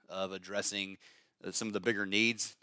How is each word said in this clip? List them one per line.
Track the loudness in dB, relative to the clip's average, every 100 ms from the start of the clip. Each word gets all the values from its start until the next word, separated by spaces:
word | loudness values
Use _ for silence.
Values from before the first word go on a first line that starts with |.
| -10
of | -4 -2
addressing, | -4 -4 -2 0 0 -4 -6 -18 -20 _ _
uh, | -4
some | -2 0
of |
the | 0
bigger | 2 0 2
needs | 4 4 2 -4 -6